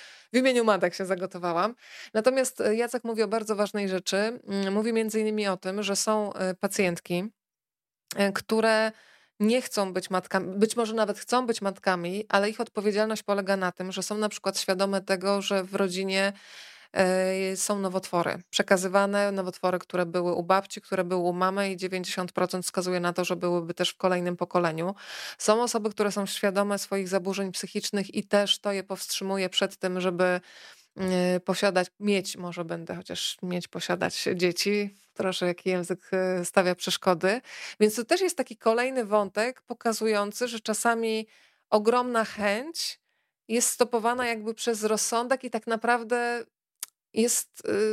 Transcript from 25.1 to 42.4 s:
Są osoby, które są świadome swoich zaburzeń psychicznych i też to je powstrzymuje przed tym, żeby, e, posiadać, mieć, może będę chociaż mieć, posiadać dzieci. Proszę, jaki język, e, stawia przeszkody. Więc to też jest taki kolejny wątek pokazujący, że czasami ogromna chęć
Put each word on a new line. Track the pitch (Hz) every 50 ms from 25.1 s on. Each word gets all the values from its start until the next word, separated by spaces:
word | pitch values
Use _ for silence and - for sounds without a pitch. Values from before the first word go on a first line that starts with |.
| - - - - - -
Są | - - 214 226 240
osoby, | 240 - 233 208 220
które | 208 - 208 208
są | 190 208 196
świadome | 190 - - - 202 185 202 202 208 202 196
swoich | - - 196 196 190 180
zaburzeń | 185 190 175 196 190 196 196 190
psychicznych | 180 - - 180 - 208 196 - - 202 190 196 -
i | 214 196
też | - - 202 202 196 202 -
to | - 208
je | 202 196 190
powstrzymuje | 196 196 185 - - - - 196 190 190 196 185 180
przed | - - 202 190 - -
tym, | - 185 185 185
żeby, | 180 190 175 175 185 180 180 180 - - - - - - - - _ _ _ -
e, | 190 185 185 180 180 180 180 180
posiadać, | 180 - 185 - - 202 180 185 180 - - _
mieć, | 208 208 202 190 190 202 - -
może | 180 175 170 175 170
będę | 165 170 170 165 165 180
chociaż | 170 175 - 170 - - - - - -
mieć, | 180 180 180 170 -
posiadać | - 180 - - 180 180 180 180 - - - - 190
dzieci. | 175 185 180 170 - - 202 208 208 208 202 202 _ _ _ _
Proszę, | - 190 185 180 - 180 180
jaki | 175 - - 190
język, | 185 180 175 - 180 - - - -
e, | 185 185 185 185 180 175
stawia | - - 202 180 180 180
przeszkody. | - - - - - - 190 180 160 170 190 208 254 - - - - - - - -
Więc | 214 214 214
to | 240 233
też | - 330 370
jest | 392 339 - -
taki | 254 - 226 -
kolejny | - 226 226 233 247 262 269 262 233
wątek | 196 214 214 202 190 - 202 220 247 254 -
pokazujący, | _ _ 240 - - 233 220 - 220 220 214 202 202 208 208 - 247 240
że | 233 220
czasami | - - 214 208 - 233 233 226 226 220 220 220 220 - _ _ _ _ _ _ _ _
ogromna | - 214 208 220 240 247 247 247 240 226 220
chęć | - - 214